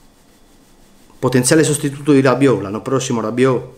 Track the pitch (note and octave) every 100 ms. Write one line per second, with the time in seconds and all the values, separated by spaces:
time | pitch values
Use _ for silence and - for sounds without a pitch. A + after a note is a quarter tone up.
0 | _ _ _ _ _ _ _ _ _ _
1 | - - B2+ C#3 B2+ D#3+ D3+ D3 D3 C3+
2 | D3 C#3 C3+ B2+ C#3 A2 G2 G#2+ - C3
3 | C3 A#2 A2 A#2+ C3 A#2+ -